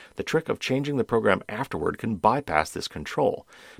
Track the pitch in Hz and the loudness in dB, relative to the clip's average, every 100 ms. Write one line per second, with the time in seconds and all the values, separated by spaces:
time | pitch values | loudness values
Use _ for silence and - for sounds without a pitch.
0 | - - - 160 - 113 - 131 147 139 | -16 -8 -2 -2 0 -4 0 -2 0 -2
1 | 110 117 107 92 - 107 131 82 76 - | 0 2 4 2 0 -8 -6 -4 -2 -2
2 | 110 98 107 139 143 78 80 87 - 80 | -4 2 4 4 2 0 0 -4 -8 -8
3 | 73 - 123 - - - - - | -6 0 0 0 -8 -20 -20 -6